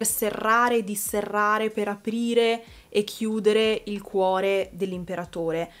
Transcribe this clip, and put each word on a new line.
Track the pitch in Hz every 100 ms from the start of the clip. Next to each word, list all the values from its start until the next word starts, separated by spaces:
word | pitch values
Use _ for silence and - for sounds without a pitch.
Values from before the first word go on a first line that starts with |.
serrare | 214 - 208 - 220 233 240 233
e |
disserrare, | 196 202 - 208 202 208 208 214 220
per | 214 208
aprire | 202 - 226 233 233 226 226 226 - -
e | -
chiudere | 208 - 220 220 208 214 220 214 -
il | 202
cuore | 202 196 190 185 196 196 185
dell'imperatore. | 175 190 180 175 175 170 175 165 165 170 -